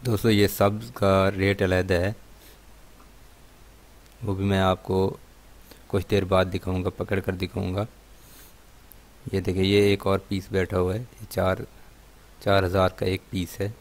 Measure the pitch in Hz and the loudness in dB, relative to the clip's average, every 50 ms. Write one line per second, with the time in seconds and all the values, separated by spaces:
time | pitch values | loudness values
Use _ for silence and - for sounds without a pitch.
0 | - 127 113 101 - 117 110 101 104 98 - - 104 101 101 107 117 117 123 - | -2 -2 -2 0 2 2 4 4 4 2 4 2 2 2 2 0 -8 -12 -8 -2
1 | - 98 95 95 95 98 98 95 95 98 101 95 101 90 92 90 90 92 95 85 | 2 4 4 4 4 2 0 0 0 0 2 2 2 2 2 2 2 2 0 0
2 | 87 98 113 - - - - - - - - - - - - - - - - - | 0 0 -4 -6 -14 -20 -20 -20 -20 -20 -20 -20 -20 -20 -20 -20 -20 -20 -20 -20
3 | - - - - - - - - - - - - - - - - - - - - | -20 -20 -20 -20 -20 -20 -20 -20 -20 -20 -20 -20 -20 -20 -20 -20 -20 -20 -20 -20
4 | - - - - 117 101 98 95 98 98 98 95 95 92 92 92 - - 95 95 | -20 -20 -20 -12 -6 -6 -4 -2 0 0 2 2 2 2 0 0 -2 -2 0 0
5 | 95 98 - - - - - - - - - - - - - - - - - 101 | 0 0 -2 -8 -18 -20 -20 -20 -20 -20 -20 -20 -20 -20 -20 -20 -14 -4 -4 -4
6 | 92 - - 101 95 92 95 92 92 90 90 92 - 92 92 92 92 95 - - | -2 0 0 0 0 2 2 2 2 2 -2 -6 -4 -4 -4 -2 -2 -4 -4 -6
7 | 98 - 104 95 92 - 92 90 92 90 - 98 95 95 92 95 104 110 - - | -6 -4 -4 -4 -2 -4 -4 -4 -6 -6 -4 -4 -4 -4 -4 -4 -6 -6 -8 -20
8 | - - - - - - - - - - - - - - - - - - - - | -20 -20 -20 -20 -20 -20 -20 -20 -20 -20 -20 -20 -20 -20 -20 -20 -20 -20 -20 -20
9 | - - - - - - - 98 90 92 92 92 95 95 101 101 101 101 101 98 | -20 -20 -20 -18 -14 -6 -4 -4 -2 -2 -2 0 2 4 4 4 4 4 2 2
10 | - 98 98 98 - - 101 95 90 - 107 95 92 87 98 92 90 90 92 110 | 0 0 0 -2 -2 -4 -6 -6 -6 -4 -2 -2 -2 0 0 -2 0 0 -2 -4
11 | 123 - - - 110 - - 95 92 92 92 - - - - - - - - - | -8 -10 -16 -20 -18 -10 -4 -2 0 0 -2 -2 -6 -14 -16 -20 -20 -20 -20 -20
12 | - - - - - - - - - 101 98 98 95 90 87 98 92 92 - - | -20 -20 -20 -20 -20 -20 -20 -8 -2 2 2 2 2 2 2 2 2 2 0 -2
13 | - 92 92 92 - - - 98 90 85 - - 98 104 113 - | -4 -2 -2 -4 -6 -6 -6 -6 -6 -6 -6 -6 -6 -6 -6 -10